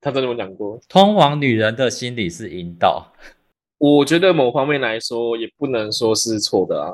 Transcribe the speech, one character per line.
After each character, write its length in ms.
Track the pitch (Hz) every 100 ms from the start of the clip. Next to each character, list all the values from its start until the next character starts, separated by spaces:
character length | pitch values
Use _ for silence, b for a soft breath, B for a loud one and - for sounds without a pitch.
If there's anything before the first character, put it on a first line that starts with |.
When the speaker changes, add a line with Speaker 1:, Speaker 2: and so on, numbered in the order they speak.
Speaker 1:
她 120 | 147
真 100 | 135
的 60 | 127
有 60 |
讲 200 | 120 95
过。 240 | 92 104 117 -
Speaker 2:
通 240 | 185 202
往 260 | 208 143 147
女 140 | 139
人 200 | 110 107
的 160 | 117 123
心 240 | - 123
理 140 | 120 87
是 220 | 85 104
引 240 | 90 85 85
导。 320 | 95 69 - B B _ _ _ _ -
Speaker 1:
我 260 | 147 147
觉 140 | 135 170
得 120 | 185
某 220 | 165 123
方 160 | 147 143
面 100 | 143
来 220 | 120 113
说 380 | - 117 117 117
也 120 | 110 -
不 100 | 143
能 240 | 117 107
说 240 | 104 113
是 240 | 110 117 107
错 280 | - 104 82
的 160 | 80
啊。 100 | 78